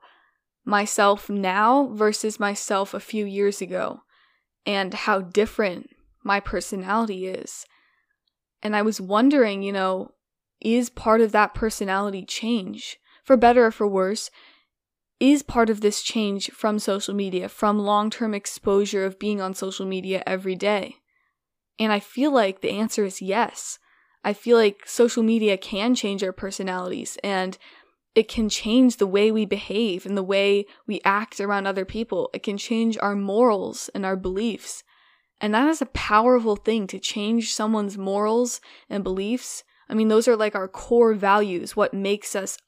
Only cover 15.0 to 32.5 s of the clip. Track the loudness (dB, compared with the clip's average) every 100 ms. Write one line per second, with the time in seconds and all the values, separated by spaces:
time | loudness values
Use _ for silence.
15 | _ 2 4 4 2 2 2 2 0 0
16 | -4 -2 -2 -4 -8 -4 -2 -2 -2 -4
17 | -2 -4 -4 -4 -6 -2 0 2 2 2
18 | 0 -2 -4 -4 -8 -6 0 2 2 0
19 | -4 -4 -4 -2 -4 -6 -8 -6 -6 -6
20 | -4 -4 -4 -4 -4 -2 0 -2 -4 -12
21 | _ _ _ _ _ _ _ -4 0 0
22 | -2 -2 2 4 2 0 -4 -2 -4 -2
23 | -4 -4 -4 -2 -2 -4 -14 -16 _ _
24 | _ _ -6 -4 4 6 4 0 -4 2
25 | 2 4 2 2 2 0 -4 -4 0 0
26 | -2 -4 -6 -6 -10 -8 -6 -6 -6 -8
27 | -10 -8 -4 -2 -4 -8 -18 -20 _ _
28 | _ 2 2 0 -2 -2 2 6 6 4
29 | 2 4 4 2 0 -4 -4 -2 -2 -2
30 | -4 -4 0 2 4 2 0 -10 -8 0
31 | 2 2 0 -6 -4 -2 -2 -4 -6 -6
32 | -6 -4 -4 -6 -6